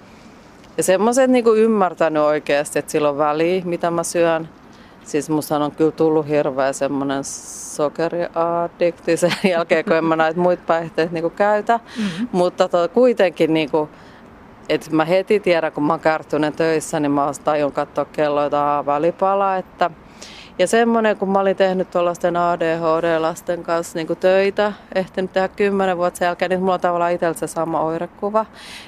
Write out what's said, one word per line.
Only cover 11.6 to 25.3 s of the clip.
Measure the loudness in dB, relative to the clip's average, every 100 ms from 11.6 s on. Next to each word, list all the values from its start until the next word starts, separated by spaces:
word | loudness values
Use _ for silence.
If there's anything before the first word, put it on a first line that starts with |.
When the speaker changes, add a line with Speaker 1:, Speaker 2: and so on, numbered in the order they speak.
| 0 -2 -2 -6
Speaker 2:
Mm-hmm. | -6 -4 -2
Speaker 1:
Mutta | 0 0 2 0
to-, | 2 0
kuitenkin | 2 2 4 2 2 0
niinku, | 2 0 -2 -4 -8 -20 -20 -20 -20 -20 -14 -4
et | -4 -2
mä | 0
heti | 2 0 2 0
tiedän, | 2 0 0
kun | -2
mä | -2
oon | 0
Kärttynen | 0 -2 -2 -2 -2
töissä, | 0 0 0 -2 -2
niin | 0
mä | 0 -2 -2
tajun | -2 0 0
katsoa | -2 -6 -4
kelloa, | -6 -2 0 0
että | 0 0
aa, | 0 0 0
välipala, | 0 0 0 0 0 0 -2
että | -6 -4 -4 -4 -20 -20 -20 -20 -10 -2
ja | 2
semmonen, | 2 2 2 2 0
kun | 0
mä | 0
olin | 2 2
tehnyt | 2 0 -2
tuollaisten | -2 -2 0 -2 0
A | 0 0
D | 0 0
H | 0 0
D-lasten | 2 0 -2 -4 -6 -6
kanssa | -2 -4 -4 -6
niinku | -6
töitä, | 0 2 4 2 0 -2 -4 -8
ehtinyt | -6 -4 -4 -4